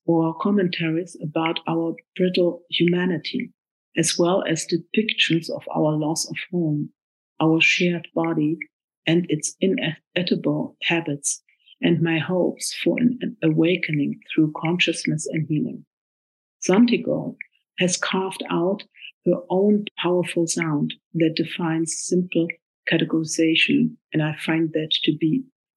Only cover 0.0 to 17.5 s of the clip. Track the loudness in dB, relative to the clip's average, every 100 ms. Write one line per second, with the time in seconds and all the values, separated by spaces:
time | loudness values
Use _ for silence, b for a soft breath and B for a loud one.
0 | 0 2 2 0 0 2 2 0 -2 -2
1 | -4 -10 -6 -2 -2 -4 -2 -2 -2 -6
2 | _ -2 0 2 0 0 -6 0 2 2
3 | 0 -2 -4 -8 -8 _ _ _ _ -2
4 | -2 2 2 2 0 -4 -2 -4 -2 -2
5 | 0 0 2 0 -2 -10 -6 0 0 0
6 | -2 -4 -6 -8 -6 -2 0 -2 -4 _
7 | _ _ _ -2 2 4 4 2 0 0
8 | -4 -4 -2 0 0 -2 -8 _ _ _
9 | 2 2 2 -4 -4 -2 0 0 -4 -8
10 | _ -4 0 0 0 -2 -4 -6 -2 -2
11 | -2 -4 -4 -8 _ b b b 2 2
12 | 2 0 0 0 0 -2 -8 -2 -2 2
13 | 2 0 -6 0 0 4 2 2 -2 -2
14 | -2 -4 -4 0 0 0 -2 -2 -2 -4
15 | -2 -4 -4 -4 -2 -2 -2 -8 -16 _
16 | _ _ _ _ _ -10 2 4 6 4
17 | 0 -4 -4 -10 -18